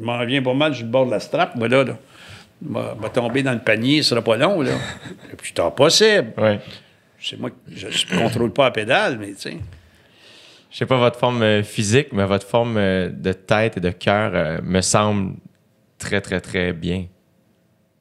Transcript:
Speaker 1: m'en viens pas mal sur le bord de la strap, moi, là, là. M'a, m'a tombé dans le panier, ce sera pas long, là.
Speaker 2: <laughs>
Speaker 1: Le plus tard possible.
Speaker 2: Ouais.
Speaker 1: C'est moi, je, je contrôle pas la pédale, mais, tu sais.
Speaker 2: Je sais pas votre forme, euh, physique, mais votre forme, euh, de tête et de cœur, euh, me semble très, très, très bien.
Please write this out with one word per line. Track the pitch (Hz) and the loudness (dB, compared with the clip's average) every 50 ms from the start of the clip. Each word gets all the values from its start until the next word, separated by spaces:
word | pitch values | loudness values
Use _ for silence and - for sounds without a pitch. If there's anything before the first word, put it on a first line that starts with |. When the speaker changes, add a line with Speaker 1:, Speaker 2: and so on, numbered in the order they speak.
| 110 | -8
Speaker 1:
m'en | 117 120 120 123 | -6 -4 -4 -2
viens | 117 131 139 131 | 0 0 0 0
pas | 127 123 | 0 0
mal | 135 151 156 143 | 2 0 0 0
sur | 110 117 | -4 -6
le | 117 | -2
bord | 117 131 131 | 2 2 2
de | 123 | 2
la | 113 98 | 0 -4
strap, | - - - 143 175 180 - | -4 -2 0 0 0 0 0
moi, | 123 113 | -4 -2
là, | 117 120 135 135 | 2 2 2 2
là. | 117 120 - - - - - - - - - - _ _ _ - | 2 -2 -8 -12 -20 -20 -20 -20 -20 -20 -20 -20 _ _ _ -12
M'a, | 151 113 113 117 113 117 | -8 -6 -6 -6 -6 -8
m'a | 110 107 107 | -8 -8 -2
tombé | - 127 120 117 113 139 135 | 0 0 0 2 2 0 0
dans | 135 123 | 2 0
le | 113 | 0
panier, | - - 107 107 113 131 147 156 135 | 2 2 2 2 4 4 4 4 4
ce | - | 4
sera | 123 117 110 | 2 2 2
pas | 117 113 | 2 2
long, | 113 135 175 202 175 | 4 4 2 2 2
là. | 139 127 131 131 131 - - - - | 0 0 -2 -2 -4 -8 -10 -14 -14
Speaker 2:
<laughs> | - - - - - | -16 -18 -18 -18 -20
Speaker 1:
Le | - | -20
plus | - - - - | -16 -16 -10 -4
tard | - 90 85 - | -2 -2 0 4
possible. | - 139 160 165 - 208 220 214 196 135 113 110 | 4 4 6 6 6 4 6 4 4 2 0 -2
Speaker 2:
Ouais. | - 107 110 104 101 - - - - - _ _ _ _ _ _ _ | 0 2 2 2 0 -4 -12 -18 -20 -20 _ _ _ _ _ _ _
Speaker 1:
C'est | - - - 107 | -12 -12 -10 -8
moi, | 120 123 - - _ - | -10 -10 -12 -14 _ -20
je, | 85 - 98 104 | -16 -14 -12 -8
je | - - - - - | -6 -6 -4 -2 -2
contrôle | - 120 113 117 113 117 113 - | 0 0 0 0 0 -2 0 2
pas | - 139 | 2 2
la | 127 | 2
pédale, | - 110 107 107 135 185 220 196 143 110 | 2 -2 -2 0 0 2 2 0 -2 -4
mais, | 104 98 101 | -6 -10 -12
tu | - | -12
sais. | - - - 85 - - - - - _ _ _ _ _ _ _ - - - - - - - - _ _ | -12 -12 -12 -12 -14 -14 -16 -20 -20 _ _ _ _ _ _ _ -20 -20 -20 -20 -20 -20 -20 -20 _ _
Speaker 2:
Je | - | -8
sais | - 120 | -8 -2
pas | - 131 127 | 0 2 4
votre | 120 120 - - | 4 2 2 2
forme, | - 123 123 120 113 | 0 0 2 2 2
euh, | 107 107 104 104 | 4 4 2 0
physique, | - - - 110 101 110 135 147 147 - | -2 -4 -4 -2 2 2 2 2 2 -2
mais | 101 98 | -2 0
votre | 95 101 98 - | 2 0 -2 -2
forme, | - - 117 117 117 113 | 0 0 0 0 2 0
euh, | 107 101 95 95 92 92 87 | 0 0 2 2 0 -2 -4
de | - - - - - | -6 -4 -4 -4 -4
tête | - - - 110 104 110 113 - | -4 -2 0 2 2 2 0 0
et | 98 | 0
de | 87 90 | -2 -2
cœur, | 87 - - - 101 104 107 107 92 | -2 -2 0 2 2 2 2 0 0
euh, | 90 82 76 82 82 - | 0 0 0 -2 -6 -4
me | - 90 92 | 0 0 0
semble | 90 - - 110 104 107 104 101 95 92 95 - - - _ _ _ _ _ _ _ _ _ _ | 2 4 2 2 2 4 2 0 -2 -4 -6 -10 -16 -20 _ _ _ _ _ _ _ _ _ _
très, | - - 104 101 | -8 -4 -4 -4
très, | - - 95 90 | -2 -2 -4 -6
très | - - - 92 90 90 87 | -6 -4 -4 -2 -2 -2 -4
bien. | 82 85 87 87 95 90 87 - _ _ _ _ _ _ _ _ _ _ _ _ _ _ _ _ _ | -4 -6 -4 -4 -4 -6 -10 -14 _ _ _ _ _ _ _ _ _ _ _ _ _ _ _ _ _